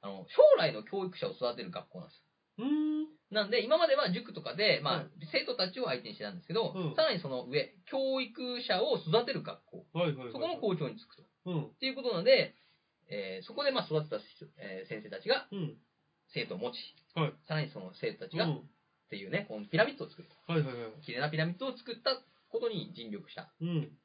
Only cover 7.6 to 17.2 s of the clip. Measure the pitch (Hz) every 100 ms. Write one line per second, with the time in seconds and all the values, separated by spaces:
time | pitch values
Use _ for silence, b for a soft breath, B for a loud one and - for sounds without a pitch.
7.6 | - - - 269 269 262 254 - 247 247
8.6 | - 185 277 233 - 208 240 165 - -
9.6 | _ - - 165 170 131 123 262 320 349
10.6 | 247 175 135 110 - - - _ 180 165
11.6 | - - 262 262 247 185 208 262 - b
12.6 | b b _ _ _ 101 95 95 - 254
13.6 | 285 254 - 156 151 107 - - - -
14.6 | 101 95 95 110 107 98 190 254 - 202
15.6 | 156 113 _ _ _ _ _ - 117 92
16.6 | 120 120 - - _ -